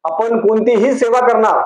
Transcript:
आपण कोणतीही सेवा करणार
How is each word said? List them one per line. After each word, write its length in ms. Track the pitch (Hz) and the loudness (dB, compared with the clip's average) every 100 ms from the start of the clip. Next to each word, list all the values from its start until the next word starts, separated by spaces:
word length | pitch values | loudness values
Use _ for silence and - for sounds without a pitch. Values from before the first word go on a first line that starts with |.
आपण 440 | 165 165 233 226 202 | -8 -4 -2 0 0
कोणतीही 460 | 220 226 226 247 | 0 0 0 0
सेवा 340 | 262 233 247 247 | 0 0 2 2
करणार 320 | 220 214 143 | 2 0 0